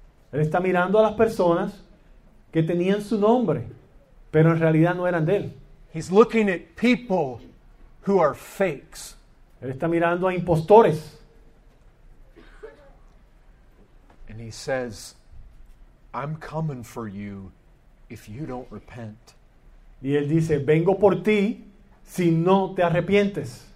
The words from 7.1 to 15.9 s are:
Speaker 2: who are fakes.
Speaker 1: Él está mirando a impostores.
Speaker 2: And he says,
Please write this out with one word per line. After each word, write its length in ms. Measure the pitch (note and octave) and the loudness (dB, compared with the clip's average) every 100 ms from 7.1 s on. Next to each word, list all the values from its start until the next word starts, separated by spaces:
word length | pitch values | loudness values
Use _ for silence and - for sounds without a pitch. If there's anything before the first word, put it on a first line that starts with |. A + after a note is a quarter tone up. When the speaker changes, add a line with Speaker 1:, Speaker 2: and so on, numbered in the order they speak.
| F#3 C#3 A#2+ - - - - - - - | -2 -2 -8 -18 -20 -20 -20 -20 -12 0
Speaker 2:
who 140 | G3 | 2
are 140 | D3+ | 2
fakes. 840 | B2 - - G3 C3+ - - - - _ _ - - | 0 -12 -4 -2 -2 -12 -20 -20 -20 _ _ -20 -14
Speaker 1:
Él 100 | B2+ | -12
está 180 | C3+ E3 | -6 -2
mirando 400 | E3+ E3+ F3 F#3 | 0 0 0 -2
a 60 | |
impostores. 840 | F#3 F#3 D#3+ D#3+ G#3+ G#3 D#3 - - - - - _ _ _ - _ - - - - - - - - C#5 - - - - _ - - - _ - - _ - - | -2 0 0 6 8 8 2 -8 -20 -20 -20 -20 _ _ _ -20 _ -20 -20 -20 -20 -20 -20 -20 -20 -20 -20 -20 -20 -20 _ -20 -20 -20 _ -20 -20 _ -20 -18
Speaker 2:
And 120 | G#2+ | -16
he 120 | A2+ | -16
says, 640 | G2+ - C3 B2 G2 - - - - - - - - - | -14 -6 -6 -6 -10 -18 -20 -20 -20 -20 -20 -20 -20 -20